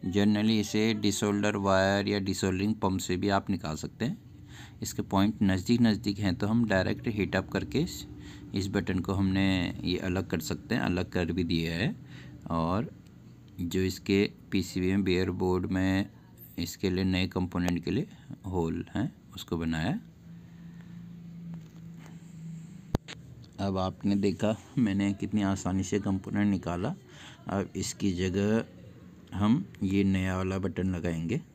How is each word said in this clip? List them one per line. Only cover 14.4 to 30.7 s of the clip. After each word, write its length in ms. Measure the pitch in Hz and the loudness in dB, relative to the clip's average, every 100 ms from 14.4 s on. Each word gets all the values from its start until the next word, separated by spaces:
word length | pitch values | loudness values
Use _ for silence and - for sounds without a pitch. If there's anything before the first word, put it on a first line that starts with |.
| - | -2
पीसीबी 360 | 98 90 - 92 | -2 0 0 2
में 160 | 98 | 2
bare 280 | 95 90 95 92 | 4 4 2 2
board 260 | 92 90 90 | 2 2 0
में 420 | 92 92 95 101 - - - - - | 0 2 2 0 -8 -20 -20 -18 -6
इसके 300 | 87 - 98 | -6 -2 0
लिए 140 | 90 95 | 2 2
नए 220 | 92 92 | 2 2
component 540 | 92 90 90 87 87 82 | 0 -2 0 0 0 0
के 60 | |
लिए 160 | 95 185 - - - 95 | -2 -2 -10 -18 -12 -6
hole 380 | 90 82 85 - 92 | -2 -2 -2 -6 -4
हैं 140 | 113 - - - | -4 -6 -18 -16
उसको 220 | - 85 | -6 -4
बनाया। 400 | 82 80 85 202 - - - - - - - - - - - - - 170 170 - 165 - 165 - - - - - 165 - - - - - - - - - - - | -2 0 0 -2 -6 -20 -20 -18 -18 -18 -18 -18 -16 -16 -16 -16 -16 -14 -12 -12 -14 -18 -18 -16 -16 -18 -18 -14 -12 -12 -14 -16 -8 -8 -8 -18 -16 -18 -18 -4
अब 160 | 98 95 | -2 0
आपने 360 | 92 92 104 101 | 0 0 0 2
देखा 380 | 101 82 104 110 - - | 2 2 0 0 -4 0
मैंने 320 | 113 98 101 98 | 2 4 2 0
कितनी 280 | 98 107 98 | -2 0 0
आसानी 380 | 95 92 95 95 | 0 0 -2 0
से 140 | 104 | 0
component 480 | 101 95 - 101 104 | 0 -2 -2 0 2
निकाला। 460 | 95 82 87 104 196 - - - - - | 2 0 -4 -4 -6 -12 -20 -20 -16 -4
अब 240 | 98 95 - | -2 -2 -4
इसकी 380 | - - 101 87 | -6 -2 -2 0
जगह 480 | 92 92 101 113 - - - - - - - | 0 2 2 2 -2 -12 -20 -20 -20 -20 -12
हम 200 | 92 104 131 196 - | 0 4 4 2 -4
ये 200 | 98 98 | 0 2
नया 320 | 98 95 92 92 | 4 2 2 0
वाला 200 | 92 95 | 0 0
बटन 280 | 92 | -2